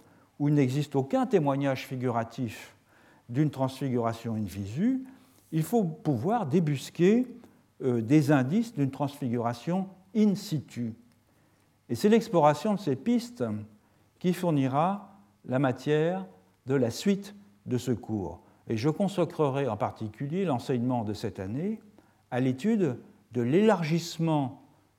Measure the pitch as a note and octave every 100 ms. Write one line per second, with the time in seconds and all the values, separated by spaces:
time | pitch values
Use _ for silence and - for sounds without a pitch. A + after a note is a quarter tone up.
0 | - _ _ - C#3+ C#3+ B2+ C#3 C#3+ C#3
1 | C3 C4 B3+ G3 C#3+ C#3 C#3 C3 - C3
2 | B2 A#2 A#2 - A#2 - - - _ _
3 | _ _ - A#2+ D3+ C3 C3 - C#3 B2
4 | A2+ A2 A#2 A2 G2 F#2 G2 B2 A3+ C4
5 | - - _ _ _ D#3+ D#3 A#3 F3 D#3
6 | D#3 B2 D3+ A#3+ D3+ E3+ D3+ C#3 - -
7 | F3 A#3 B3+ - - _ _ - C3+ A#2+
8 | A2 D#3 C#3 D3 B2 G3+ A#3 D3 C3+ -
9 | C#3 - C3 A#2+ A#2 A#2+ - F#3 F#3+ -
10 | _ A3 G#3+ F#3 - D#3 - A#2+ A#2+ A2
11 | _ _ _ _ _ _ _ _ - A#2+
12 | G#3 A3 - E3+ D3+ D3 G#3+ G3 D3 C3
13 | A3+ A#3+ A#3+ - A#2 G#2+ G#2+ - _ _
14 | _ _ F3+ F3 F3+ D3 C3 C#3 F3 G3+
15 | - - _ _ - C3 C3+ B2 D3 D3+
16 | E3 F#3 F#3+ - _ _ - C#3 A2+ -
17 | G3 G3 - - - _ - A#2+ C3 A2
18 | - G#2+ E2+ E2 - _ - A2+ C#3 D3+
19 | G3 - E3 - D3 C3+ C3+ G#2 A2 -
20 | G#2+ - C#3+ F3 F#3 B2 - B2 B2 B2
21 | G#2 G2 A2 F#2+ F#2+ B2 G3 A3 - -
22 | _ _ _ B2+ C3 B2+ G#3 A3+ D#3+ A#2
23 | - _ _ B2 A#2+ E3+ A3 F#3+ D3+ E3
24 | E3 - E3 D3+ C3 F2+ - _ _